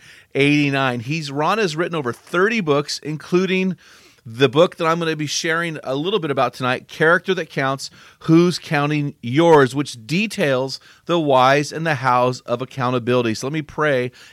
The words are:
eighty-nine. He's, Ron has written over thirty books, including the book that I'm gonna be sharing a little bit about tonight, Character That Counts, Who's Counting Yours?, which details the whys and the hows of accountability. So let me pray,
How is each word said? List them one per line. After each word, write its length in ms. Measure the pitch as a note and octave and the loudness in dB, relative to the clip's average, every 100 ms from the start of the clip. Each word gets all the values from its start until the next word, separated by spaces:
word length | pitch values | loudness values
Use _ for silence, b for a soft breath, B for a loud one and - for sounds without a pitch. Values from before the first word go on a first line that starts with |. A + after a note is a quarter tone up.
| B B B C3+ | B B B 0
eighty-nine. 640 | C#3+ D3 C#3+ C#3 C3+ B2 | 2 2 2 0 -2 -2
He's, 320 | A2+ D#3+ C#3+ | -6 -6 -6
Ron 260 | C#3 D#3 G#3 | -4 -2 0
has 180 | G3+ D3+ | -2 -2
written 200 | F3 E3 | -4 -4
over 180 | B2+ | -6
thirty 480 | A2+ - F3 G3+ A3+ | -8 -4 0 0 0
books, 380 | D#3+ C#3+ D3 - | 0 0 0 -8
including 760 | - D3+ - F3 F#3 F#3 F#3 E3+ B B B B - | -8 -10 -2 0 0 0 -2 -4 B B B B -12
the 220 | A2+ C3+ | 0 2
book 300 | C3+ F3 - | 4 2 2
that 100 | E3 | -2
I'm 120 | E3+ | 0
gonna 180 | E3 D#3 | -2 -4
be 100 | D3+ | -4
sharing 500 | - E3+ E3 E3+ D3+ | -4 -2 -2 -4 -8
a 120 | - C#3 | -6 -4
little 240 | E3 G#3 | -2 -2
bit 120 | D#3 | -2
about 220 | C#3 B2 | 0 -2
tonight, 340 | - B2+ B2+ - | 0 -4 -4 -6
Character 460 | - D#3+ F3+ - | 0 2 2 0
That 160 | F#3 D#3+ | -4 -4
Counts, 400 | - C3+ C3+ - B B B | -4 -4 -4 -8 B B B
Who's 380 | - E3 F3 D#3+ | 4 4 4 0
Counting 580 | - D3 C#3+ D3+ C#3+ - | -4 -2 -2 -2 -4 -6
Yours?, 540 | A#2 C3+ E3+ D#3 C3 C3+ | -4 2 6 6 6 0
which 320 | C#3+ B2 A2 | -6 -8 -6
details 720 | E3 A3 - D#3 B2+ C3+ - B B - | -4 -4 -2 -2 0 -4 -8 B B -4
the 140 | E3+ | -2
whys 540 | D3 C3 B2+ C#3+ D3 | 2 4 6 4 0
and 120 | D#3 E3 | -6 -4
the 100 | C#3 | -2
hows 440 | B2+ B2 B2 B2+ | 0 2 2 -2
of 200 | - A#2+ | -6 -6
accountability. 720 | B2+ - B2 B2+ A#2 B2 A#2 | -6 -6 -2 -2 0 0 0
So 140 | A2 C#3+ | -4 -6
let 60 | |
me 80 | D#3 | -8
pray, 500 | D3 - D3+ C3 B2 B B | -8 -4 -2 0 -4 B B